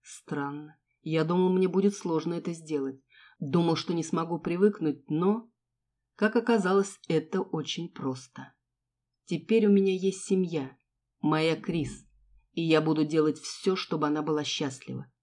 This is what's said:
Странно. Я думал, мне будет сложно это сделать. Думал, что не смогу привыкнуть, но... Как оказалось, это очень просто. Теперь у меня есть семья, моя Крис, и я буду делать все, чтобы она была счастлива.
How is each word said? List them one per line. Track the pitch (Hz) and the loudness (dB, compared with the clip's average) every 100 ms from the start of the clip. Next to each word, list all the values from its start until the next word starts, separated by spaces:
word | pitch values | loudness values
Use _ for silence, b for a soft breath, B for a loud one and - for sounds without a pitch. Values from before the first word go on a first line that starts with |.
Странно. | - - - 147 143 147 151 _ _ _ | -20 -20 -8 -6 -6 -10 -14 _ _ _
Я | 165 156 160 | -2 0 2
думал, | 180 185 | 2 2
мне | 185 185 | 2 2
будет | 180 202 202 | 2 2 0
сложно | 180 160 160 170 | -2 -2 -2 -4
это | 175 | -6
сделать. | 165 156 147 135 - _ b b b | -10 -6 -4 -4 -8 _ b b b
Думал, | 139 170 170 156 | 0 2 2 0
что | - | -2
не | 170 | -4
смогу | 160 165 165 170 | -2 -2 -2 -4
привыкнуть, | - 175 208 202 160 135 _ | -4 2 2 2 -4 -4 _
но... | 151 185 226 - _ _ _ _ _ _ - | 0 0 0 -6 _ _ _ _ _ _ -2
Как | 208 233 | 0 2
оказалось, | 233 233 180 196 196 - - | 2 2 4 2 0 -8 -2
это | 156 160 190 | -2 0 -6
очень | - 165 143 - 170 | -4 -6 -6 -8 -10
просто. | - 131 131 - - - _ _ _ _ _ _ _ - | -8 -8 -8 -12 -20 -20 _ _ _ _ _ _ _ -8
Теперь | 175 - 220 208 | -8 2 4 6
у | |
меня | 202 196 | 6 6
есть | 185 190 190 | 2 -2 -2
семья, | - 190 180 160 131 - _ _ _ _ | -2 0 0 -2 -6 -12 _ _ _ _
моя | 151 156 160 156 | 0 2 0 0
Крис, | - 165 127 - _ _ _ _ _ | -4 -4 -4 -8 _ _ _ _ _
и | - | -4
я | 165 156 | 4 4
буду | 156 156 151 | 4 2 2
делать | 156 151 147 | 2 2 0
все, | - - 196 185 | -10 -4 -2 -2
чтобы | - 160 151 | -4 -2 0
она | 151 | -2
была | 151 151 | -2 -2
счастлива. | 147 - 143 131 - 127 139 _ | -2 -4 -4 -6 -12 -12 -14 _